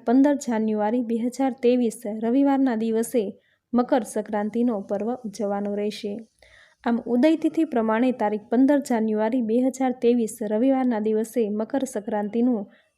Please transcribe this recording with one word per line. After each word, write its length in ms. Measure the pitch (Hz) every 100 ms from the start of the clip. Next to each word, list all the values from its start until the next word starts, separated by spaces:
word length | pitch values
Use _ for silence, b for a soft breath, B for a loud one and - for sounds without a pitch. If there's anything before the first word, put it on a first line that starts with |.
પંદર 300 | - 254 285
જાન્યુઆરી 680 | 277 240 220 220 214 208 247
બે 140 | 226
હજાર 360 | 233 240 240 269
ત્રેવીસ 500 | 240 240 247 233 208
રવિવારના 720 | 208 220 226 262 277 269 269
દિવસે 680 | 220 226 220 233 254 202 - b b _
મકર 300 | 233 247 277
સંક્રાંતિનો 760 | 214 220 214 208 208 233 240 208
પર્વ 340 | 202 202 214
ઉજવવાનો 600 | 254 214 202 202 202 202
રહેશે. 520 | 202 208 208 202 208 220 _ b b b b
આમ 160 | 240 233
ઉદય 300 | - 240 311
તિથિ 280 | 320 320 330
પ્રમાણે 480 | 320 240 220 220 254
તારીખ 300 | 247 208 214 208
પંદર 300 | 233 269 285
જાન્યુઆરી 640 | 277 233 220 214 220 254
બે 160 | 220 233
હજાર 340 | 262 262 262
ત્રેવીસ 460 | 254 233 240 220 -
રવિવારના 580 | 208 214 262 262 254 214
દિવસે 500 | 214 214 226 247 208
મકર 340 | 208 220 277
સંક્રાંતિનું 840 | 262 214 202 208 208 226 247 226 202 b b